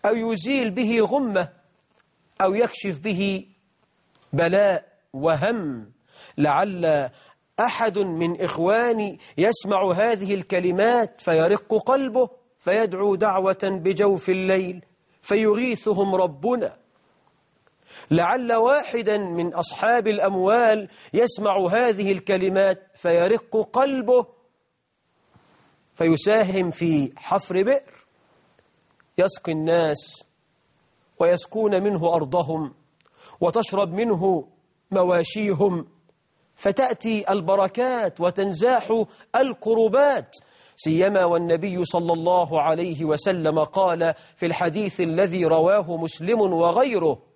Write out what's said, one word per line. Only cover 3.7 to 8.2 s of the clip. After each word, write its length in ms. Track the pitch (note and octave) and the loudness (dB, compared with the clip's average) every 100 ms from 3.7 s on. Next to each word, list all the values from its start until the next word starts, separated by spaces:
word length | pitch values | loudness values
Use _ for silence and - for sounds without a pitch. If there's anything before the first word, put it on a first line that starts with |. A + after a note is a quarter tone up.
| _ _ _ _ _ _ | _ _ _ _ _ _
بلاء 600 | C#3+ E3 F#3+ G3+ F3 - _ _ | -2 2 2 2 0 -6 _ _
وهم. 800 | C3+ D#3 D#3 F#3+ A#3 D#3+ B2 G#2+ _ _ _ - - | -4 -2 0 0 -2 -6 -8 -14 _ _ _ -16 -2
لعل 720 | D3 C#3+ G3+ F#3 E3 D3 C3 - _ _ _ - | 0 2 0 -2 0 0 -2 -10 _ _ _ -2
أحد 380 | A3+ - A3+ G3 | -2 0 -2 -2
من 440 | F#3+ E3 | -4 -2